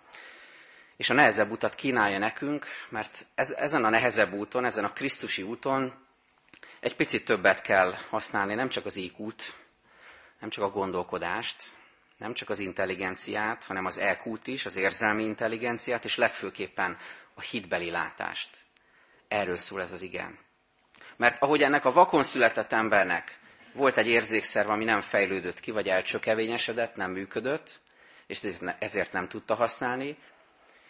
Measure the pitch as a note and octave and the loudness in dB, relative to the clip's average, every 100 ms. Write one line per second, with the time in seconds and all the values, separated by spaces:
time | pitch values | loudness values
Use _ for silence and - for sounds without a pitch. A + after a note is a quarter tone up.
0 | _ - - - - - - - - - | _ -20 -20 -20 -20 -20 -20 -20 -20 -6
1 | - B2+ C3+ G#2+ G#2 A2 G#2+ - C#3 B2 | 2 6 6 6 2 0 -4 -2 -2 2
2 | G#2 G2 G#2+ - C#3+ D3 - - - A2 | 2 2 -2 -2 -4 -6 -8 -14 -10 -10
3 | G#2+ - - - C3 - C#3+ D3+ G#2+ A2+ | -10 -12 -8 -4 -2 -2 0 2 4 4
4 | B2 A2+ G2 G2+ G#2 B2+ B2 A2 G2+ - | 4 4 2 0 -4 -2 0 0 -2 -2
5 | C3+ - A2 - F#2+ A#2+ C#3 C3+ C3 - | -2 -2 -2 -6 -6 -6 -2 0 -2 -6
6 | _ _ _ _ _ - - - B2 - | _ _ _ _ _ -20 -20 -8 -4 0
7 | D#3 A2+ - G#2+ F#2+ F#2+ - G2 F#2 F#2+ | 0 0 2 4 4 4 4 4 4 0
8 | - A2 - G#2+ G2 G#2+ C3 - G#2 G2 | -6 -6 -2 -2 0 -2 -2 -4 -6 -6
9 | F2+ - G#2+ - - - - _ _ _ | -8 -8 -12 -10 -14 -16 -20 _ _ _
10 | - - - _ G#2+ - G2 G2+ F#2+ F2+ | -20 -20 -20 _ -10 -2 -2 0 -2 -2
11 | F2 F2+ E2+ G2+ - - - - - _ | -2 -4 -4 -4 -4 -8 -14 -18 -20 _
12 | _ _ G#2+ A#2 - G2+ F#2+ F#2 F#2+ F#2 | _ _ -10 -8 -6 -4 -4 -2 -2 -2
13 | F#2 F#2 - G#2 G#2+ A#2+ - F#2+ F#2 F2+ | -4 -6 -4 -2 -2 -4 -6 -4 -4 0
14 | G2 F2+ - A2+ - C3 G#2 F#2+ F#2+ F#2 | 0 0 -4 -10 -8 -8 -6 0 0 2
15 | A2 G#2+ A2 G#2+ A2+ A2+ A#2+ A#2 - A#2+ | 2 2 0 -2 -2 -2 -4 -4 -2 -4
16 | A2 - A#2 - G2 - F#2+ - F#2 F#2+ | -2 2 2 2 -8 -6 -6 -4 -4 -4
17 | - - - - - A#2+ F2+ F2+ E2+ E2+ | -12 -18 -20 -16 -8 -8 -4 -4 -2 -4
18 | E2 - G1+ G1+ - - _ _ _ _ | -6 -6 -8 -8 -10 -14 _ _ _ _
19 | _ _ _ G#2+ F#2+ F2 - F#2+ F2+ F2 | _ _ _ -2 0 -2 -4 -4 -8 -8
20 | F#2 F2+ - - _ _ _ _ _ _ | -10 -8 -10 -14 _ _ _ _ _ _
21 | - - A#2+ - C#3 D3 C#3+ C#3+ C3 C3+ | -20 2 2 4 4 4 6 4 6 8
22 | F3+ D#3+ C3+ C3+ A2+ A#2 G#2+ A#2 A2 G2+ | 8 6 4 4 4 4 0 0 4 4
23 | F#2 E2+ - - - - - A#2 C3+ A#2+ | 4 0 -6 -16 -20 -20 -14 2 4 4
24 | A2 A#2 A2 A2 - A2 G#2 G#2+ A2+ G#2+ | 4 4 4 0 2 2 2 2 2 0
25 | - G#2 G2 F#2+ F2+ - - G#2+ F#2+ F#2+ | 2 2 2 0 -4 -8 -6 -4 0 0
26 | - G#2+ - A2 A2 A#2 - A#2 A#2 - | 0 -2 0 0 0 -2 -2 -2 -4 -4
27 | F#2 F#2 G2 - B2 D#3 - - _ _ | -6 -4 -6 -6 -4 -4 -6 -20 _ _
28 | - - - G2+ G#2+ E2+ F2+ - G#2 G#2 | -20 -20 -10 -8 -6 -6 -8 -6 -4 -2
29 | F2 F#2+ F2+ A2 - A2 A#2 - B2+ B2+ | -2 -4 -6 -8 -4 0 0 0 -4 -4
30 | C#3 D3+ - _ _ _ _ _ _ | -6 -10 -18 _ _ _ _ _ _